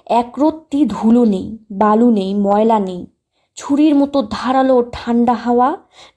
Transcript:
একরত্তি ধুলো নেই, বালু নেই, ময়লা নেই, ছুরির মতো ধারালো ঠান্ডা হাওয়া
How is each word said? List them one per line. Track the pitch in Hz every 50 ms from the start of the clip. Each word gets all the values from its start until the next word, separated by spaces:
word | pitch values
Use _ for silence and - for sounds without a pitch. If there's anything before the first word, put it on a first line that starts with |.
| _
একরত্তি | - 220 233 233 240 - 247 285 311 311 311 - _ - 277 302
ধুলো | 214 196 - 220 220 233 247 240
নেই, | 220 196 185 - 208 220 - - -
বালু | 202 190 214 208 214 220 240 247
নেই, | 226 202 190 190 196
ময়লা | 208 202 196 202 208 220 226 226 220
নেই, | 196 185 185 175 - - _ _ _ _ _ _ _ _ _
ছুরির | - - - 285 277 302 320 294
মতো | 277 277 277 285 277 247 208
ধারালো | 220 - - 247 262 262 262 262 262 247 240 240
ঠান্ডা | - - - 233 233 233 240 247 240
হাওয়া | 220 226 240 240 240 247 277 330 - - _ _ - - - _